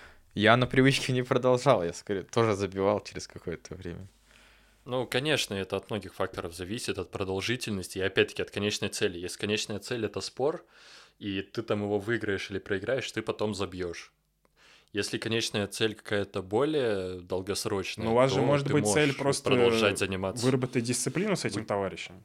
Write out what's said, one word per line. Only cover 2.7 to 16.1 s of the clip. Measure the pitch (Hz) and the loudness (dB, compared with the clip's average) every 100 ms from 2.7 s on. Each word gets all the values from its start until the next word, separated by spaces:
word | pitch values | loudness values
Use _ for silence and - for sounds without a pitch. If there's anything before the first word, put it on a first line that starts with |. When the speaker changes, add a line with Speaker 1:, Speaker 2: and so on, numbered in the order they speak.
| 95 98 104 | 0 2 2
Speaker 1:
через | - - - | -2 -10 -12
какое-то | - - 82 - 82 | -12 -10 -10 -10 -12
время. | 92 85 98 _ _ - - _ _ _ | -10 -12 -14 _ _ -20 -20 _ _ _
Speaker 2:
Ну, | - 123 117 | -6 -4 -2
конечно, | 127 147 135 - | 0 2 0 0
это | 98 95 98 | -4 -2 -4
от | - | -2
многих | 110 92 | -6 -6
факторов | - 95 - 87 82 | -4 -4 -4 -8 -8
зависит, | 90 104 - 98 | -8 -6 -4 -6
от | 92 | -6
продолжительности | 95 95 95 95 120 - 101 90 95 | -6 -4 -2 -2 -2 -4 -6 -6 -4
и, | |
опять-таки, | 95 - 104 - | 0 2 2 0
от | 92 | -6
конечной | - 104 101 101 | -2 -2 -2 -4
цели. | - 104 87 | -2 -2 -2
Если | 87 - | -8 -6
конечная | 101 107 - 104 | -2 -2 -4 -8
цель — | - 123 104 | -6 -4 -4
это | 98 | -4
спор, | - - 135 170 - - - - - _ | -8 -2 -2 -2 -10 -20 -20 -20 -20 _
и | 104 98 | -6 -4
ты | 95 - | -6 -6
там | 110 107 | -4 -2
его | 104 104 | 0 -2
выиграешь | 98 117 101 98 - | 0 -2 -2 -4 -4
или | 95 | -8
проиграешь, | - 98 101 131 - | -4 -4 -2 -2 -4
ты | - | -4
потом | 107 - 107 | -4 -2 -4
забьёшь. | 98 98 90 90 85 - _ _ _ _ _ - - _ | -2 -6 -4 -6 -8 -14 _ _ _ _ _ -20 -20 _
Если | 101 98 117 | -6 -4 -4
конечная | 113 113 110 110 98 | -2 -2 0 -2 -2
цель | - 110 | 0 -2
какая-то | 107 - | -2 -4